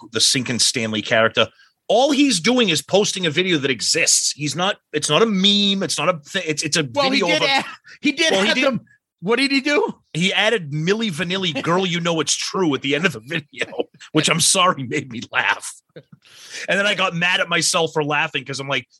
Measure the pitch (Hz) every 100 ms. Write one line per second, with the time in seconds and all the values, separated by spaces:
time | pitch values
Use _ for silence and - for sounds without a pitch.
0 | - - - 139 120 113 - 127 110 107
1 | - 117 113 - 110 _ _ _ - 208
2 | 285 269 285 185 160 254 202 151 - 190
3 | 208 196 175 147 190 160 135 120 - 160
4 | - - - - 147 147 190 - _ 151
5 | 147 156 226 190 202 202 202 196 - -
6 | 175 165 - 190 160 151 160 165 135 277
7 | 269 262 185 - 247 269 - - - -
8 | 294 285 320 294 - 254 277 226 - _
9 | _ - 175 240 269 277 285 294 427 -
10 | _ 151 190 185 214 226 147 151 165 214
11 | 226 151 175 190 180 147 156 180 190 170
12 | 170 165 139 - - 185 170 131 135 143
13 | 175 117 117 165 - 117 - - - -
14 | - 156 147 160 - 190 180 156 117 147
15 | 131 120 104 123 104 - - - _ -
16 | - - _ - - - - 185 208 190
17 | 190 170 180 185 175 170 - 180 160 160
18 | 147 147 160 143 127 131 139 135 -